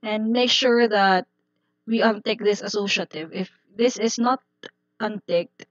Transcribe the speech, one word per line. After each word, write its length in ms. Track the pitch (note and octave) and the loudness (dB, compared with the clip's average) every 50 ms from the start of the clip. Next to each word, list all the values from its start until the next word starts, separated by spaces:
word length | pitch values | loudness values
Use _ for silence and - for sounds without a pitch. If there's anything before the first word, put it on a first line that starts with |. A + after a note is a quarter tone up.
| - | -4
And 300 | A3 G#3 G#3+ A3 A3 A3+ | -4 -4 -2 -2 0 0
make 160 | B3 B3 B3 | 2 2 2
sure 400 | - - C4+ B3+ A#3 A#3+ A#3+ A3+ | 2 2 2 2 4 4 4 4
that 380 | G#3 G3+ G3 G3 F#3+ F#3 F#3 _ _ _ _ _ _ _ _ _ _ _ _ | 4 4 4 4 4 2 0 _ _ _ _ _ _ _ _ _ _ _ _
we 140 | - A3+ A3+ | -4 0 2
untick 380 | G#3+ A3 A3 G#3 - - A3 - | 2 2 2 0 -2 -4 -4 0
this 240 | G3+ G#3 G#3 G3+ - | 0 0 0 0 -2
associative. 720 | G3 G3 G#3+ G3+ G3+ - G3 F#3 - - D#3 D#3 E3 - | -6 -4 -4 -4 -2 -2 -4 -4 -6 -8 -12 -12 -10 -8
If 160 | F3+ F#3+ - _ _ _ _ G3 | -8 -8 -8 _ _ _ _ _
this 220 | G3+ A#3 C4+ B3 - | 0 0 0 0 0
is 200 | G#3+ A3+ A3+ - | -4 -4 -2 0
not 220 | A#3 A#3+ B3+ C4 _ _ _ _ - - _ _ _ _ _ _ | 0 0 0 -2 _ _ _ _ -20 -20 _ _ _ _ _ _
unticked 680 | - G#3+ G#3+ G3 - - F3 E3+ E3+ - _ _ - _ | -6 -6 -6 -8 -8 -2 -2 -2 -2 -2 _ _ -20 _